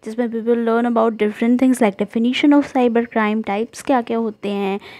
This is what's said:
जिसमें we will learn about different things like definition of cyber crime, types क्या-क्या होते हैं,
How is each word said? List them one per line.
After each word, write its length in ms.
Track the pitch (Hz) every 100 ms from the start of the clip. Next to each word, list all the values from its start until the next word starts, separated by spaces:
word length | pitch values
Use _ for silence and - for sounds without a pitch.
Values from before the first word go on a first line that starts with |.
| -
जिसमें 220 | 220 240
we 80 | 226
will 340 | 226 233 233
learn 180 | 226 240
about 240 | 233 226
different 520 | 220 214 208 233 247
things 180 | 262 247
like 260 | 220 196 208
definition 460 | 233 226 262 302
of 200 | 285 277
cyber 320 | 269 247 233 233
crime, 380 | 226 214 220 220
types 360 | 202 233 -
क्या-क्या 360 | - 262 233 226
होते 320 | 226 214 202
हैं, 300 | 202 196 196 - -